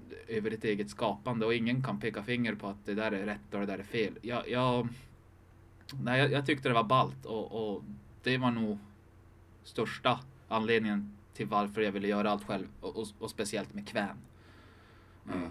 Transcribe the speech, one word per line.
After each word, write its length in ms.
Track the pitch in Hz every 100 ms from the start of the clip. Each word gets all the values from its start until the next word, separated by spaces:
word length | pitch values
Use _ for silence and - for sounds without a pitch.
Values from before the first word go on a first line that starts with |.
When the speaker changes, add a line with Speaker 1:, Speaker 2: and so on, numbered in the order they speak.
| - - -
Speaker 1:
över 220 | 113 107
ditt 140 | 107
eget 260 | 113 101 101
skapande. 560 | - 113 101 - 113 110
Och 80 |
ingen 280 | 120 113 127
kan 180 | 131 101
peka 220 | 117 104
finger 320 | 104 123 117
på 120 | 104 104
att 160 | 101 -
det 80 |
där 180 | 101 110
är 140 | 101 104
rätt 280 | 104 -
och 60 | 107
det 60 | 101
där 120 | 95
är 40 |
fel. 360 | 95 120 101 -
Jag, 260 | 113 120 -
jag, 380 | 120 127 123 117 113 - - - - - - - - - 139
nej, 180 | 113 127
jag, 120 | 139
jag 140 | 131 143
tyckte 220 | 143 135
det 60 |
var 100 | 117
ballt 400 | 110 131 110 - -
och, 460 | 110 101 110 107
och 80 | 98 69 - - -
det 160 | 123 131
var 120 | 127
nog 280 | 117 110 104 - - - - - - - -
största 560 | - - 110 - 131 120 - - -
anledningen 680 | 113 110 117 110 104 101 - -
till 120 | - 107
varför 340 | 104 101 104
jag 120 | 104
ville 160 | 98 101
göra 220 | 104 104
allt 140 | 101
själv 220 | - 101 92 -
och, 160 | - -
och, 100 | 104 -
och 120 | 107
speciellt 440 | - 104 107 98
med 140 | 101 104
Kven. 280 | 113 98 - - - - - - - - - - - -
Speaker 2:
Mm. 100 | 92
Speaker 1:
Eh, 60 | 85